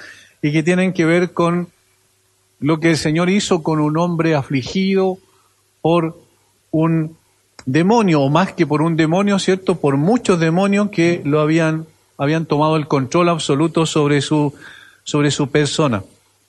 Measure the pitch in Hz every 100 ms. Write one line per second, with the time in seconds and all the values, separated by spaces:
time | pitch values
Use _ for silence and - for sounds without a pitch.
0 | - - - _ 151 156 156 180 185 180
1 | 160 175 175 - 170 175 175 _ _ _
2 | _ _ _ _ _ _ 139 156 165 160
3 | 160 156 139 202 - 180 160 156 151 156
4 | 175 165 165 151 127 139 120 190 190 190
5 | 190 185 _ _ _ _ _ _ 156 170
6 | 160 160 _ _ _ _ _ 160 165 165
7 | 156 - _ _ _ - - 147 180 240
8 | 202 151 139 156 185 - 151 143 165 160
9 | 160 175 202 196 - 190 - 175 147 139
10 | 160 247 - 175 160 170 202 202 202 185
11 | 170 170 139 151 151 165 160 160 160 _
12 | _ - 143 160 156 147 156 160 147 147
13 | 127 170 175 165 - 139 160 165 160 160
14 | 143 147 139 151 147 - - - - _
15 | - 147 147 139 139 151 143 - 151 104
16 | - _ _ _